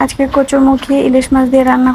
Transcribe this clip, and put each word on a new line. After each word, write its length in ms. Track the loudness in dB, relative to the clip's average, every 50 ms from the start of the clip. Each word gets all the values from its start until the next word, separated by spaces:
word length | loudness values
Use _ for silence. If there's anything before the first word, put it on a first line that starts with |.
| -6
আজকে 200 | -6 -2 -4 -4 -2 0
কচুরমুখী 580 | -2 -2 0 0 0 2 2 2 0 -2 -2 -2 0 0 2
ইলিশ 180 | 0 0 0 0 0
মাছ 120 | 0 0 2 2
দিয়ে 120 | 2 2 2
রান্না 220 | 0 0 0 0 -2